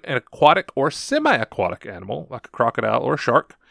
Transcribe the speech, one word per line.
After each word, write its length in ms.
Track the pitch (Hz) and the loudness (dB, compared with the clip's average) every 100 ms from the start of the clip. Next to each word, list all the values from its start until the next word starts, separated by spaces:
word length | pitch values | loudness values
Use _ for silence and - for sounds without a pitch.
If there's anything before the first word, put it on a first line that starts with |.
an 140 | - 127 | -2 -6
aquatic 520 | - - 147 180 - 135 | -4 2 4 4 0 -2
or 160 | 143 | -2
semi-aquatic 960 | - - 294 302 139 110 - 90 90 101 | -2 -4 0 2 0 0 -2 -2 -4 -12
animal, 400 | 90 95 135 170 | -12 -10 -10 -10
like 160 | 123 - | -14 -6
a 40 | |
crocodile 500 | - 113 - 110 120 | 0 0 0 0 0
or 140 | 127 151 | 0 -2
a 20 | |
shark. 380 | - 117 - - _ | 2 2 2 -12 _